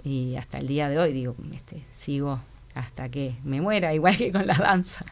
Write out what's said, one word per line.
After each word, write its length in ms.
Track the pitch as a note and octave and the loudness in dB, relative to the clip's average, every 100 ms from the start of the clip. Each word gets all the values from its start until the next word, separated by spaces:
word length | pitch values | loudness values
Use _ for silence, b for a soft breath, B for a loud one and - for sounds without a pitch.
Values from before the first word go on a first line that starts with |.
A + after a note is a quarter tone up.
y 320 | C#3 C3+ B2+ B2+ | -4 -2 -2 -4
hasta 220 | - C3+ | -8 -6
el 100 | C#3 | -2
día 220 | C#3+ C#3+ | 0 2
de 100 | D3 | 2
hoy, 140 | E3+ | 2
digo, 220 | C3+ B2 A#2 D3 | 2 -4 -6 -10
este, 300 | C3 - D#3 - | -12 -14 -16 -16
sigo 480 | - - C#3 C#3+ C3 - - - C3+ | -12 -4 -2 -2 -4 -8 -18 -14 -10
hasta 340 | A#2+ - B2+ | -10 -8 -8
que 240 | C3+ C3+ A#2+ | -6 -6 -6
me 180 | C3+ C3+ | -4 -2
muera, 320 | F#3+ G#3 E3+ | 2 2 2
igual 220 | D#3 F3+ F#3+ | 4 4 4
que 140 | A#3+ | 2
con 140 | F#3+ F#3+ | 2 4
la 80 | |
danza. 500 | C#3 - F#3 F3+ - - | 4 6 4 2 -4 -8